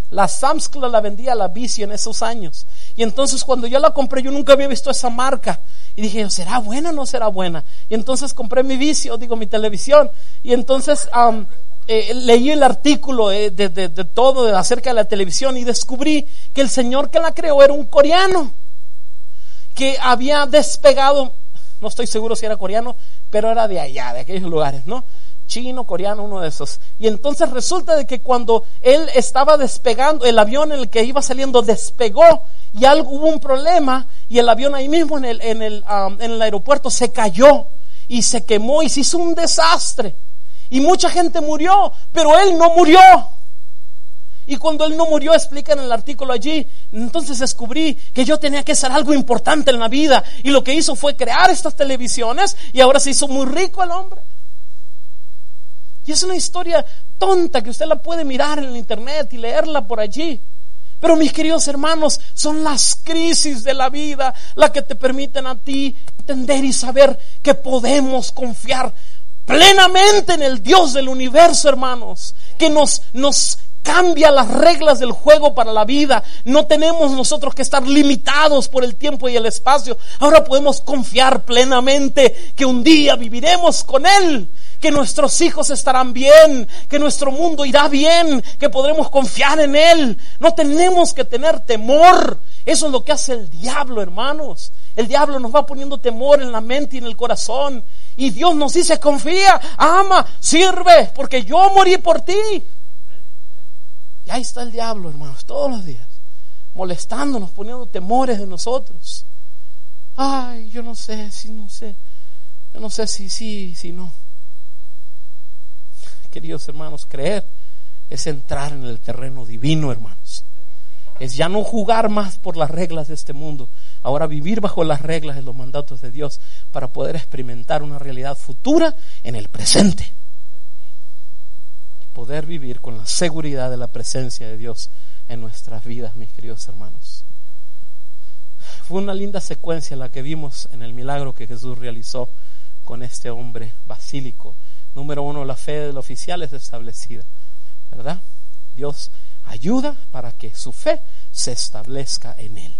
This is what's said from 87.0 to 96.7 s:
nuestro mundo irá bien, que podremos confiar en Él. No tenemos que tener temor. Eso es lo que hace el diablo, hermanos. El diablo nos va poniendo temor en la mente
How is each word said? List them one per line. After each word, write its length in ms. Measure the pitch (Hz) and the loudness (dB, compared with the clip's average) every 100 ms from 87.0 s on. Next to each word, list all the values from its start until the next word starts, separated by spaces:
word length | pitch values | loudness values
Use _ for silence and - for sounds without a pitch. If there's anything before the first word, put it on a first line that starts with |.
nuestro 320 | 294 - 277 | 0 -2 -2
mundo 320 | 269 339 302 | -2 -2 -2
irá 240 | 285 277 294 | 0 0 2
bien, 540 | 285 302 339 330 269 - - | 0 2 2 2 0 -2 -2
que 120 | 285 | 0
podremos 400 | 262 269 311 285 | 0 0 0 0
confiar 480 | 277 262 - 277 311 | 0 0 0 0 0
en 160 | 294 | 0
Él. 440 | 285 320 330 269 202 - - | 2 4 4 2 0 -2 0
No 160 | 320 | 0
tenemos 580 | 330 294 294 359 359 339 | 2 0 2 2 2 0
que 120 | - | 0
tener 360 | 254 240 302 311 | -2 0 0 0
temor. 800 | - 226 220 294 339 359 311 - - - | -2 -2 0 4 6 4 2 -2 -2 -2
Eso 220 | - 320 311 | 0 0 0
es 60 | |
lo 120 | 262 | -2
que 80 | - | -2
hace 200 | 294 - | -2 -2
el 180 | 247 247 | -2 -2
diablo, 500 | 247 220 269 277 233 | -2 -2 -2 -2 -2
hermanos. 720 | 185 180 254 302 277 - - - - | -2 -2 -2 -2 -2 -2 -2 0 0
El 140 | - 269 | 0 0
diablo 320 | 277 302 277 | 0 0 0
nos 120 | 233 | 0
va 140 | 285 - | 0 0
poniendo 320 | 277 277 277 | -2 -2 -2
temor 420 | 247 226 269 285 | -2 -2 2 2
en 120 | 254 | 2
la 80 | 226 | -2
mente 360 | 220 | -2